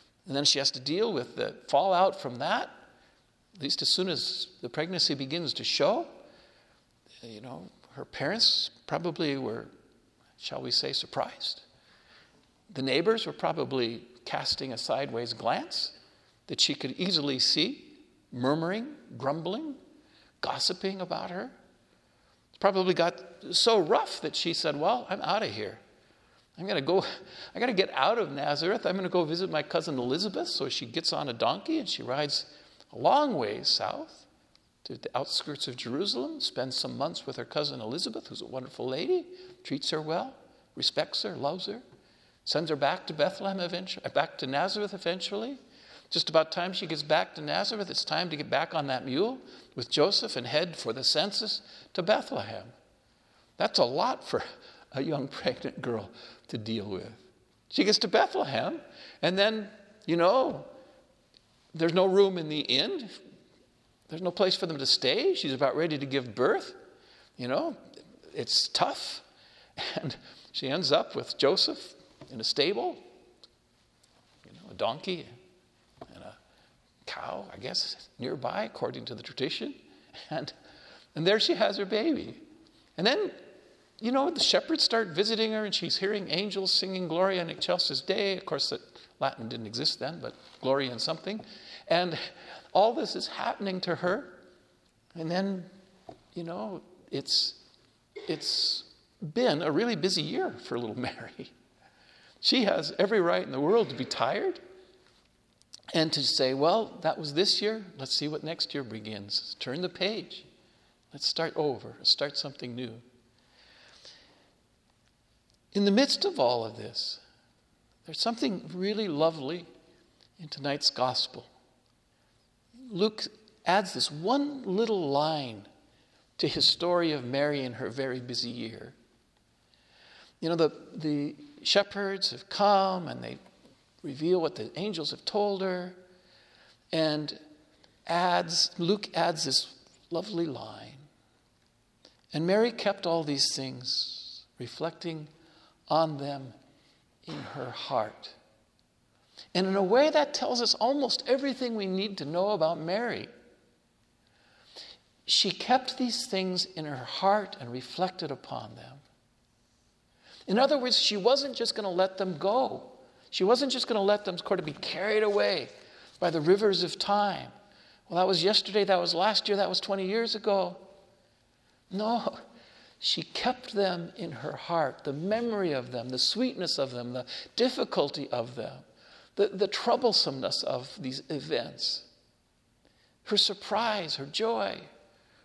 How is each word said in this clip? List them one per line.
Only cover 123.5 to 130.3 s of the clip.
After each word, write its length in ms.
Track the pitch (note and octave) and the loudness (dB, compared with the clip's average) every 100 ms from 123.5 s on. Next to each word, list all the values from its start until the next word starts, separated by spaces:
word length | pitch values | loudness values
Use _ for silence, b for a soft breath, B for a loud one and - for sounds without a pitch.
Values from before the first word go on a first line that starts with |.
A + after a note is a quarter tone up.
| _ | _
adds 300 | - F#3+ F#3+ | 4 4 4
this 160 | B2+ - | -2 -2
one 520 | D3 F#3 C4+ C#4+ C4+ | 0 2 2 2 -4
little 460 | G3 F#3 A3+ G3+ D3 | -2 0 2 2 4
line 560 | C#3 D#3 D3+ B2+ G#2 G#2 _ b b b b b - | 4 4 0 -4 -10 -16 _ b b b b b -2
to 80 | D3+ | 0
his 200 | D3 - | 4 4
story 460 | - F3 F3 E3 | 4 4 4 4
of 120 | D3 | 0
Mary 400 | B2 C#3 D3 C#3+ | -2 0 2 0
in 100 | B2+ | -4
her 140 | A2+ B2+ | -4 -6
very 320 | B2 C3+ B2+ | -4 -4 -4
busy 300 | A#2+ A#2+ A#2+ | -4 -6 -4
year. 420 | A#2+ A2+ A2+ - - _ _ _ _ _ _ b b b b b b b | -6 -8 -10 -16 -18 _ _ _ _ _ _ b b b b b b b